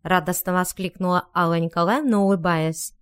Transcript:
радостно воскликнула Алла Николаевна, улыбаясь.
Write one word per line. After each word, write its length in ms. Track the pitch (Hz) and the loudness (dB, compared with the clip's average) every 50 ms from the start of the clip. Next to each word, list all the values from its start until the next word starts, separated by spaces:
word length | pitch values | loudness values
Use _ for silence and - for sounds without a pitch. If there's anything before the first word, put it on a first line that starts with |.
| _ | _
радостно 460 | - 185 180 160 180 180 - - 185 | 2 0 2 2 0 -4 -4 -2 -2
воскликнула 760 | 180 180 185 - - - 190 175 - - 185 180 180 180 - _ _ | 0 0 0 -2 -4 -6 -8 -8 -6 -4 -2 0 0 0 -2 _ _
Алла 240 | - 175 165 170 170 | 0 0 2 0 0
Николаевна, 640 | 165 165 - 170 170 180 226 285 302 269 220 202 | -2 -2 0 0 0 2 0 0 2 2 2 2
улыбаясь. 720 | 196 190 196 180 160 180 170 160 160 160 160 - - - - _ | 4 2 2 2 0 0 0 0 0 -2 -4 -6 -10 -14 -14 _